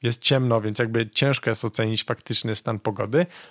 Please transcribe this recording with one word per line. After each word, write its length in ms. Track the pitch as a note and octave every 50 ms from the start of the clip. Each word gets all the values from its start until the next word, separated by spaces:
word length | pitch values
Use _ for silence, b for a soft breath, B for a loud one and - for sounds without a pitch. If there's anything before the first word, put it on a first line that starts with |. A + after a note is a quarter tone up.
| -
Jest 200 | A#2 A#2 - -
ciemno, 380 | - C#3+ C3 B2+ B2 A#2 A2+
więc 180 | G#2 G#2+ G#2 -
jakby 320 | A#2+ A2+ A2+ A#2 A2+ G#2+
ciężko 400 | - - C#3 C#3 C#3 - - -
jest 140 | A2+ - -
ocenić 400 | G2+ - - A2+ A2 A2 G#2+ -
faktyczny 520 | - A#2+ - _ - A#2 - - A2+ G#2+
stan 220 | - - A#2+ A2+ G2+
pogody, 480 | - A2+ G2+ G2+ G#2 G#2 A#2+ D#3 F3 F3 B B B B